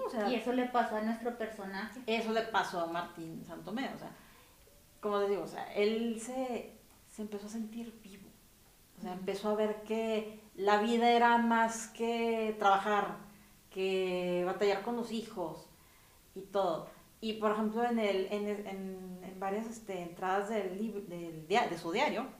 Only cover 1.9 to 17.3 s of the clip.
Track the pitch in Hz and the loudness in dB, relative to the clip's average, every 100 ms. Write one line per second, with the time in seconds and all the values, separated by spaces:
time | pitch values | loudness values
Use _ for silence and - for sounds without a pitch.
1.9 | 254 - 226 226 226 226 202 180 185 165 | -8 -2 0 0 0 2 2 2 0 -2
2.9 | 170 - - 165 160 160 165 160 220 262 | -2 -6 -8 -10 -10 -12 -12 -6 -4 -4
3.9 | - - - - - - - - - - | -6 -12 -14 -20 -20 -20 -20 -20 -20 -20
4.9 | - 208 202 202 202 160 - - - 208 | -8 -2 0 2 0 -2 -8 -4 2 2
5.9 | 226 233 220 - 254 254 233 - - - | 2 0 -2 -4 -4 -2 -4 -8 -14 -20
6.9 | - - - 208 208 208 226 214 233 233 | -20 -18 -10 -8 -8 -8 -8 -8 -8 -12
7.9 | 220 190 196 196 - - - - - - | -14 -18 -18 -20 -20 -20 -20 -20 -20 -20
8.9 | - 185 180 190 196 214 208 208 208 - | -12 -8 -6 -4 -2 0 2 2 -2 -4
9.9 | 220 226 220 220 - - - 196 208 226 | -2 0 0 -2 -8 -14 -2 4 4 6
10.9 | 233 233 233 240 233 233 226 226 226 - | 6 6 8 8 8 6 6 4 2 -8
11.9 | - 233 233 233 226 220 214 202 196 208 | -4 -2 0 2 2 0 2 6 6 6
12.9 | 208 185 170 - - - - - - 190 | 2 2 -2 -12 -20 -20 -20 -12 -2 2
13.9 | 190 185 180 180 175 180 185 202 196 - | 2 2 2 2 2 2 2 2 2 0
14.9 | 240 233 220 - - 160 160 - - - | -2 -2 -4 -4 -4 -6 -6 -14 -20 -20
15.9 | - - - - - 190 202 185 156 - | -20 -20 -20 -18 -16 -4 0 2 0 -4
16.9 | - - - 226 | -16 -20 -8 -6